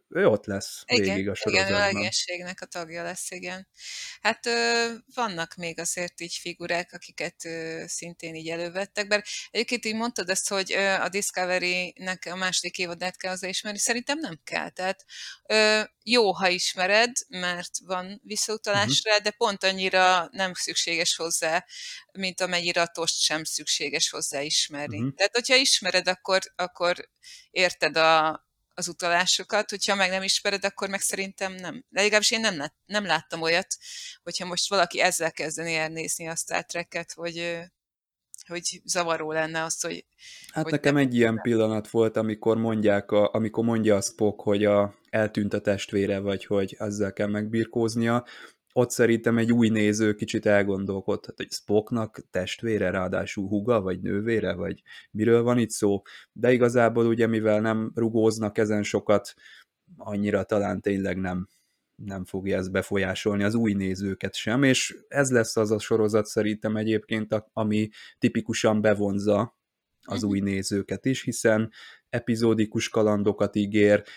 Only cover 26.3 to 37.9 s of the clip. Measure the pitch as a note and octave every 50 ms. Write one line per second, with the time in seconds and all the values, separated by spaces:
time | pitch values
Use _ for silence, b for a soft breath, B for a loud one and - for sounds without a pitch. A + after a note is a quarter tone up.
26.3 | F#3+ F#3+ - - _ - F3+ F3+ - - F3 F3 F3+ F#3 - _ _ _ B B
27.3 | B B B B - F3+ F#3 F3 - - D#3+ D3+ D3+ D#3+ D#3+ D#3+ D#3+ D#3+ D#3 D#3+
28.3 | D#3+ - _ _ _ _ _ _ - - F3 F3 E3 - F3+ E3+ E3+ F3 F#3 -
29.3 | - - F#3 - A3+ G#3 G#3+ - G#3 G3 - G#3 G3 G3+ F#3+ F3+ F#3+ F#3+ F#3+ F#3+
30.3 | - - - G3+ G3+ F#3+ G3 G3+ - - G#3 F#3+ G3 G3 - - - G3 F#3+ G3
31.3 | - - G3 F#3+ F#3 F#3 F#3 E3 - E3+ - _ - F#3 G3+ G#3 G#3 G#3+ G#3 -
32.3 | A#3 A3+ A3+ G#3+ F#3 C#3+ C#3 D#3 _ _ _ - G3+ G#3 G3+ F3 D#3 D#3+ - -
33.3 | E3+ E3 D#3+ E3 E3+ F3+ G3 - - - B B B B B B B B - E3+
34.3 | - - F3+ F3+ F3 F3 - - G3+ F#3+ E3+ F3+ - - D#3 F#3 E3+ - D#3+ E3
35.3 | - - C#3+ D#3+ D3+ D#3+ E3 E3+ E3 D#3 D#3+ D#3 D#3+ D#3+ D#3+ - - - E3 D#3+
36.3 | E3 - - - F3 F3 E3+ - - E3+ E3+ - - E3+ E3+ - - - E3+ E3+
37.3 | E3 E3+ E3+ E3+ E3+ E3+ F3 F3+ _ _ _ _